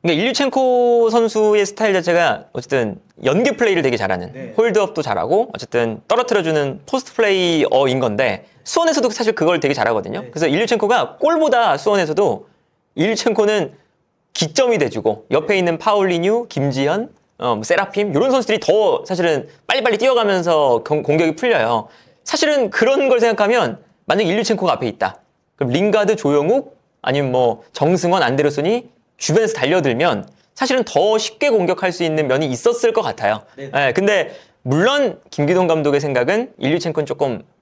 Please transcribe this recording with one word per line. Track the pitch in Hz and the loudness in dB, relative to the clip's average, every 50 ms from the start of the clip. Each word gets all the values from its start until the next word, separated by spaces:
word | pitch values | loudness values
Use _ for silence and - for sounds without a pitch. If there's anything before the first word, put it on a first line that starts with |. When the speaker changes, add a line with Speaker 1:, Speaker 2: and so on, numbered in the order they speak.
Speaker 1:
그러니까 | _ 170 170 151 190 | _ -2 -2 0 0
일류첸코 | 247 262 - 285 269 254 269 262 254 247 247 247 240 240 240 233 226 | -2 -2 -2 -2 -2 0 0 0 2 2 2 2 4 4 4 2 2
선수의 | 214 240 226 226 220 220 214 214 208 214 202 | 2 2 0 2 0 0 2 2 4 2 2
스타일 | 196 202 - 220 220 196 | 0 -2 -2 0 0 0
자체가 | 185 165 175 170 175 170 147 110 - - - _ | 0 0 2 2 2 2 2 0 -2 -6 -12 _
어쨌든 | - 123 - 143 135 120 107 98 - _ _ _ - - | -12 -8 -2 -2 -2 -2 -2 -4 -10 _ _ _ -4 -2
연계 | 127 139 185 247 269 - | 0 2 2 2 0 0
플레이를 | - 247 220 196 165 139 | 0 0 2 2 2 0
되게 | 135 120 | 0 0
잘하는, | 110 104 95 95 92 90 92 - | 0 -2 -2 -2 -4 -4 -10 -12
Speaker 2:
네. | 131 135 123 - | -14 -16 -10 0
Speaker 1:
홀드업도 | - 220 233 202 214 202 185 - 165 147 | 0 2 2 4 2 0 0 -2 -4 -4
잘하고 | 131 104 95 82 110 160 202 233 254 - | -2 -2 -2 0 0 0 0 0 -2 -6
어쨌든 | - - - - 120 120 113 110 107 - _ | -14 -14 -4 -2 0 0 0 -2 -8 -4 _
떨어뜨려주는 | 202 240 247 247 233 214 175 165 160 156 143 139 131 - - | 0 0 0 2 0 0 0 2 0 0 0 -2 -4 -8 -12
포스트 | - - 262 254 - - | -6 -6 -6 -6 -6 -4
플레이어인 | - 226 208 196 190 185 175 170 156 143 - - 127 139 135 127 131 | -2 0 2 2 2 2 0 2 2 0 2 2 2 2 2 0 0
건데 | 127 120 104 104 131 120 101 98 - - _ _ _ | -2 -2 0 0 0 -2 -2 -4 -8 -16 _ _ _
수원에서도 | - - 330 339 320 320 277 233 247 | -4 -2 0 2 2 2 2 0 -2
사실 | 214 - 233 214 220 | -2 -2 -2 -2 -2
그걸 | - 165 156 180 - | 0 0 0 0 2
되게 | - 139 143 | 0 -2 0
잘하거든요. | 131 110 107 117 107 - - 110 165 - | 0 0 0 0 -2 -4 -6 -8 -10 -10
Speaker 2:
네. | 120 | -10
Speaker 1:
그래서 | 120 156 160 156 | -6 -2 -2 0
일류첸코가 | 135 170 226 226 240 220 214 202 247 233 139 - - - | 0 0 0 0 0 0 0 0 0 0 0 -2 -6 -2
골보다 | - 294 330 320 311 302 262 240 233 202 147 143 | 0 0 2 2 2 2 2 2 2 2 0 0
수원에서도 | - 208 208 202 180 151 156 156 208 165 110 92 - _ _ _ _ _ _ _ _ _ _ | 0 0 0 0 0 0 0 0 0 0 0 -4 -8 _ _ _ _ _ _ _ _ _ _
일류첸코는 | - 160 202 226 220 - 240 214 196 214 202 214 202 165 139 - _ _ _ _ _ _ _ _ _ _ _ _ | -2 -2 0 0 0 0 -2 0 2 2 2 2 0 -2 -4 -8 _ _ _ _ _ _ _ _ _ _ _ _
기점이 | - 165 156 156 - 262 247 233 202 | -4 -4 -2 0 0 2 2 2 2
돼주고 | 151 120 101 113 98 110 104 104 - _ | 0 0 -2 -2 -2 -2 -2 -2 -6 _
옆에 | - 143 156 - 208 190 | -2 -2 0 0 0 0
있는 | 180 175 165 160 | 2 0 -2 -2
파울리뉴, | - 220 208 208 196 190 180 170 170 190 214 233 240 233 | 0 0 0 2 2 0 0 0 0 0 0 -2 -2 -4
김지현, | - 147 139 143 131 131 139 143 165 202 233 - _ _ _ _ _ _ | -4 -2 -2 -2 0 0 0 0 0 -2 -4 -8 _ _ _ _ _ _
어, | - 123 117 | -2 -2 -2
뭐 | 107 110 | -2 0
세라핌 | - 175 185 196 196 - 202 208 208 160 | -2 0 0 0 -2 -2 -4 -4 0 0
이런 | 143 220 269 | 0 0 2
선수들이 | 254 262 233 - 214 208 | 0 0 0 0 -4 -4
더 | - - 175 214 214 190 135 - - | 2 2 2 4 4 2 0 0 -2
사실은 | - 190 170 180 170 160 139 117 - - _ _ | -6 -4 -2 0 0 0 -2 -4 -8 -18 _ _
빨리빨리 | - - 269 220 254 226 196 | -4 -2 0 0 0 0 2
뛰어가면서 | 233 262 262 240 226 208 196 185 170 175 165 156 147 135 123 117 117 | 2 2 2 2 2 2 0 0 0 2 2 2 4 4 2 2 0
경-, | - 151 151 - | 0 -2 -2 0
공격이 | - 147 160 175 160 160 | 0 0 2 2 0 0
풀려요. | - - 247 226 165 110 113 120 113 107 - - - _ _ _ _ _ | -2 0 0 2 2 2 2 0 -2 -2 -6 -18 -20 _ _ _ _ _
사실은 | - - 294 - 302 302 285 247 196 | -6 -2 0 2 2 2 2 0 0
그런 | - - 226 233 269 277 277 269 | 0 0 2 2 2 2 2 2
걸 | 262 240 | 2 4
생각하면 | 226 233 220 196 208 202 233 247 190 123 107 - - _ _ _ _ | 2 2 2 2 0 2 2 2 0 -2 -4 -8 -14 _ _ _ _
만약 | - 156 190 220 | -2 0 0 2
일류첸코가 | 170 180 214 233 - 226 185 - 180 135 | 0 0 0 0 0 -2 0 0 0 0
앞에 | 110 - 117 | 0 -2 -6
있다. | 98 - 98 95 - - _ _ _ _ _ _ _ | -4 -2 -4 -4 -4 -8 _ _ _ _ _ _ _
그럼 | _ 143 123 120 | _ -4 -2 0
링가드, | 151 190 214 202 214 208 190 214 | 0 2 2 2 2 2 2 0
조영욱 | 214 - 143 143 147 143 165 226 277 - - - _ _ _ _ _ _ | 0 0 2 2 2 2 2 2 0 0 -4 -16 _ _ _ _ _ _
아니면 | - 127 143 143 131 123 | -2 -2 0 -2 0 0
뭐 | 127 127 120 113 - - _ _ | 2 2 2 0 -2 -10 _ _
정승원, | - 147 151 180 180 - 170 175 190 156 | -2 0 2 2 2 0 0 0 2 0
안데르손이 | 117 127 135 147 147 143 143 143 175 220 240 247 - _ _ _ _ _ | 0 0 2 0 0 0 0 -2 -2 -2 -2 -4 -8 _ _ _ _ _
주변에서 | _ - - 151 214 226 - 220 | _ -6 0 0 2 2 0 -2
달려들면 | - 127 135 165 185 156 139 117 117 156 175 131 101 92 - _ _ _ _ _ | -2 -2 0 0 2 2 0 0 0 0 0 0 -2 -6 -12 _ _ _ _ _
사실은 | - 269 254 262 262 233 | -6 -2 0 0 -2 -2
더 | - - 151 170 208 220 220 | 0 0 0 2 2 2 0
쉽게 | 214 - - _ - 294 | -2 -4 -6 _ -2 0
공격할 | 240 214 185 165 185 180 - 185 170 | 2 2 0 0 -2 -2 -2 -4 -2
수 | 175 170 | -2 -2
있는 | 165 156 156 156 135 | -2 0 -2 0 0
면이 | 127 135 160 | 0 0 0
있었을 | 143 127 117 - - 233 240 - 233 220 | -2 -4 -2 0 -2 -2 2 0 0 0
것 | 220 214 | 0 -2
같아요. | 139 101 - 117 101 107 110 - _ _ | -2 -6 -4 -2 -2 -2 -2 -6 _ _
Speaker 2:
네. | - 139 139 120 | -16 -16 -6 -2
Speaker 1:
예, | 135 143 131 117 | 0 0 2 0
근데 | - 190 202 208 196 160 - - - - _ _ _ _ | 0 0 2 2 0 -2 -4 -8 -18 -20 _ _ _ _
물론 | 127 131 151 180 240 277 294 285 233 - - _ _ | -2 0 2 2 2 2 2 0 -2 -4 -8 _ _
김기동 | - - 147 147 180 185 185 | -6 -4 -2 0 2 2 2
감독의 | 170 160 160 147 147 143 143 | 2 0 0 2 0 0 0
생각은 | 143 147 139 123 123 123 190 214 240 - - - | 0 0 -2 0 0 0 0 -2 -2 -6 -10 -6
일류첸코는 | - 131 156 170 - 170 151 - 151 | -4 -2 -2 -2 -2 -4 -4 -4 -4
조금 | 143 - - 151 135 120 101 - _ _ _ | -4 -4 -4 -2 -4 -4 -6 -10 _ _ _